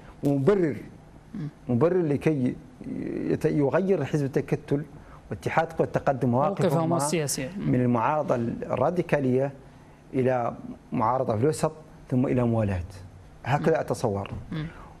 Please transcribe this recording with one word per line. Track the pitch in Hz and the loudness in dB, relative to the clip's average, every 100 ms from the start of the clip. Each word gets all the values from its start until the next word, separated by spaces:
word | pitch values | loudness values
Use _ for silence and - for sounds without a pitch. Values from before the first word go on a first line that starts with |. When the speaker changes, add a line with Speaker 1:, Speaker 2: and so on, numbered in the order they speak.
| - - | -20 -4
Speaker 1:
ومبرر، | 143 139 135 202 165 110 - - - - - | 0 2 4 4 2 -2 -10 -18 -20 -20 -16
Speaker 2:
مم. | - 147 - - | -10 -10 -10 -2
Speaker 1:
مبرر | 120 160 185 | 2 4 4
لكي | 165 135 160 147 123 - - - - - - - - | 2 2 2 2 0 -4 -12 -16 -12 -8 -6 -6 -2
يت-، | 156 | 0
يغير | 156 156 139 143 190 185 | 0 2 2 2 2 0
حزب | 135 156 | 0 0
التكتل | 139 147 131 151 - 147 156 - - - - | 0 0 0 -4 -2 -4 -4 -14 -20 -20 -12
واتحاد | 110 - - 165 | -8 -2 0 0
قوى | - 147 | 0 0
التقدم | - - 135 131 | 2 0 0 2
مواقفهما | 120 151 196 185 | 2 0 2 0
Speaker 2:
موقفهما | 156 165 170 | 2 2 2
السياسي. | 143 170 143 - 131 202 | 2 0 -2 -4 -6 -4
مم. | - | 0
Speaker 1:
من | 127 | 2
المعارضة | 123 120 120 151 143 127 117 - | 4 4 4 2 2 0 0 -4
الراديكالية | - 120 139 180 - 147 131 127 139 143 - - - - - | -4 0 2 0 0 0 2 2 0 -4 -18 -20 -20 -20 -6
إلى | 131 127 127 117 - - - - | 0 2 2 -2 -6 -12 -14 -6
معارضة | - 113 131 123 107 | 0 2 2 0 2
في | |
الوسط | 139 156 156 156 - - - | 2 2 -2 -2 -16 -20 -2
ثم | 127 139 | 0 2
إلى | 131 | 2
موالاة، | 120 113 107 92 85 - - - - - | 2 2 0 -2 -6 -12 -18 -20 -20 -12
هكذا | 107 143 160 | -2 0 2
Speaker 2:
مم. | 156 | 2
Speaker 1:
أتصور. | 135 127 117 98 98 - - | 0 -2 0 -2 -4 -10 -8
Speaker 2:
مم. | 160 156 - - - | -8 -8 -10 -18 -10